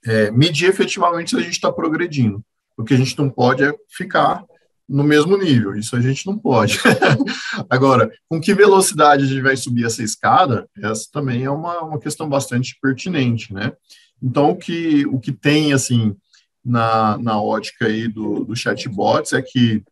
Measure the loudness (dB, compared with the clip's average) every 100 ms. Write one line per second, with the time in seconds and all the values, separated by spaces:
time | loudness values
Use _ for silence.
0 | 0 0 2 4 2 4 2 2 -2 0
1 | 0 0 -4 -4 -4 -4 -4 -2 -4 -2
2 | -2 0 0 0 -12 _ _ -12 0 2
3 | 2 -2 -4 2 2 4 0 -2 _ -12
4 | -4 0 0 -2 -10 _ _ _ -4 0
5 | 4 4 4 2 4 2 2 -6 -4 -2
6 | -2 -2 -6 -4 0 2 2 2 2 2
7 | 2 2 -2 -6 -8 -10 -2 2 4 4
8 | 2 -4 _ -4 0 4 6 6 2 4
9 | 4 4 2 0 0 -2 -2 -2 -2 -4
10 | -6 -2 -2 0 0 0 -6 -10 -6 -6
11 | -8 -8 -4 -4 -4 -6 -6 -8 -8 -8
12 | -8 -8 -4 -4 -2 -4 -4 -4 -4 -4
13 | -4 -2 0 -2 -6 -8 -8 -8 _ -20
14 | _ _ -4 2 2 0 -6 -4 0 0
15 | 0 -4 -6 -2 2 2 2 0 2 0
16 | 0 -4 _ _ _ _ -4 0 2 2
17 | 2 0 -2 -2 -2 -4 -6 _ -2 -2
18 | -4 -6 -6 -6 -6 -6 -4 -4 -6 -2
19 | 0 0 0 -4 -2 0 2 2 -4